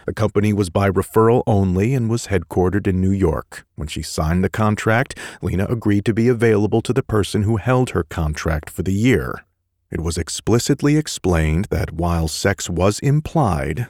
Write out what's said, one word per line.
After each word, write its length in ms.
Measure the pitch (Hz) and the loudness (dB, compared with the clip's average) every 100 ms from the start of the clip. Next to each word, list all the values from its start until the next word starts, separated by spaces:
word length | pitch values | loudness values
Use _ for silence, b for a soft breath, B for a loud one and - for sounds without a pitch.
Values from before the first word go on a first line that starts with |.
The 80 | - | -8
company 400 | - 107 104 104 | -2 0 2 2
was 160 | 101 90 | 0 0
by 220 | 101 98 | 2 2
referral 520 | 92 - 113 113 123 - | 0 0 2 4 4 2
only 480 | 101 95 90 113 | 2 2 2 0
and 160 | 135 113 | 0 0
was 160 | 117 - | -2 -2
headquartered 600 | 95 82 98 92 101 98 | -4 -2 0 2 2 0
in 140 | 92 | 0
New 120 | 95 | 2
York. 520 | 98 87 65 - - _ - | 2 0 0 -8 -20 _ -12
When 120 | 73 | -10
she 140 | - | -10
signed 420 | - - 78 87 | -8 -4 0 0
the 60 | 95 | 0
contract, 680 | - 107 104 113 113 139 - B B | 0 0 0 0 0 0 -8 B B
Lena 240 | 90 87 | -4 -2
agreed 400 | 98 117 107 104 | -2 -2 0 2
to 80 | 117 | 2
be 160 | 104 120 | 2 2
available 540 | 117 117 104 104 110 | 4 4 4 2 0
to 100 | - | 0
the 100 | 123 | -2
person 420 | - 107 92 107 | 0 -2 0 0
who 120 | 101 110 | 0 0
held 340 | 123 127 127 | 0 0 0
her 120 | 92 | -2
contract 640 | - - 76 76 82 76 - | -4 -4 -4 -2 -2 -4 -6
for 140 | - | -6
the 100 | 87 | -2
year. 500 | 98 123 95 64 - _ _ _ _ - | 0 2 2 0 -10 _ _ _ _ -10
It 60 | - | -6
was 180 | 80 82 | -4 -4
explicitly 800 | 78 - - 117 - 143 147 151 | -6 -6 0 2 2 0 2 2
explained 720 | 151 - 95 85 78 80 107 | 0 -4 0 2 2 0 0
that 220 | 82 80 | -4 -4
while 340 | 82 85 85 80 | -4 -2 0 -2
sex 420 | - 98 98 - | -2 -2 -2 -4
was 300 | 85 98 - | 0 0 2
implied, 880 | 139 147 - 165 117 78 69 80 | 0 0 0 0 0 0 -2 -4